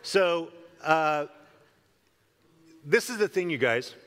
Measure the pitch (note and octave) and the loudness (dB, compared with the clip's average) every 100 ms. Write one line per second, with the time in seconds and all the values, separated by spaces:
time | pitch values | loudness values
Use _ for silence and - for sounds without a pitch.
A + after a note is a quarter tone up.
0 | - G3 F3+ E3+ E3 - - _ D3+ D#3+ | 0 2 2 0 -6 -16 -20 _ 0 2
1 | D#3 D3+ D3 - - _ _ _ _ _ | 2 -2 -4 -12 -20 _ _ _ _ _
2 | _ _ _ _ _ _ _ - C#3+ G#3 | _ _ _ _ _ _ _ -20 0 0
3 | A3+ A#3+ G#3 F#3+ F3 D3 B2 A#2 A#2+ - | 0 -4 -2 -2 -4 0 0 0 -4 -16